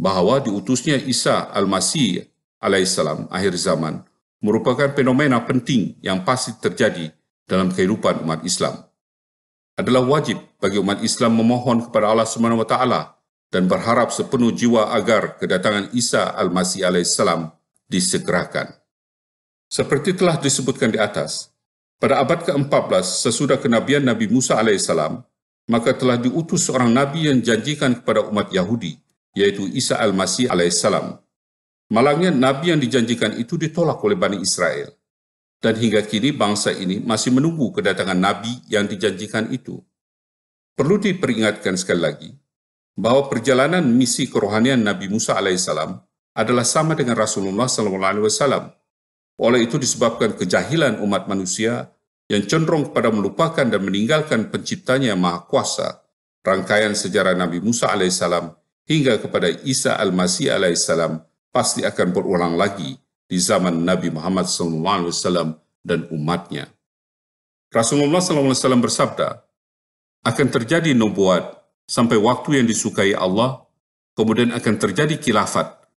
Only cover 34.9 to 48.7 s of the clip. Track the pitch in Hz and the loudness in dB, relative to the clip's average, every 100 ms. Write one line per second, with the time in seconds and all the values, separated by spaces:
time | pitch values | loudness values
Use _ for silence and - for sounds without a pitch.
34.9 | _ _ _ _ _ _ - 117 107 117 | _ _ _ _ _ _ -4 -2 0 2
35.9 | 104 101 107 131 135 104 104 101 - 92 | 2 0 -2 -2 0 -2 0 -2 -2 -4
36.9 | 101 117 110 131 127 160 165 110 - 101 | -4 -2 -2 2 2 2 0 -4 -2 -2
37.9 | 92 95 90 98 101 113 123 - 104 104 | -2 -2 0 0 0 -6 -10 -4 -2 -2
38.9 | 98 101 92 107 113 110 127 - 90 _ | -2 -4 -4 -6 -6 -4 -6 -10 -16 _
39.9 | _ _ _ _ _ _ _ _ - 143 | _ _ _ _ _ _ _ _ -2 0
40.9 | 208 208 185 143 113 110 104 101 92 - | 2 0 -2 -2 2 0 0 -2 -2 -2
41.9 | 87 78 73 - - _ _ _ _ _ | 0 0 -4 -14 -20 _ _ _ _ _
42.9 | - 107 131 139 127 135 127 147 185 139 | -4 2 2 2 -2 2 2 4 2 2
43.9 | 120 123 - 127 117 101 107 127 131 104 | 4 2 0 -2 0 0 2 4 4 2
44.9 | 92 95 110 - 107 98 90 - 78 80 | -2 -2 -4 -2 0 0 0 -2 -4 -4
45.9 | 92 _ _ _ - 110 123 117 160 160 | -8 _ _ _ -4 0 2 2 0 0
46.9 | 156 120 110 107 - 98 98 127 - 107 | 0 0 0 0 -2 -2 -2 -2 0 -2
47.9 | 95 95 104 107 - 143 90 - | 0 -2 0 0 2 0 0 -4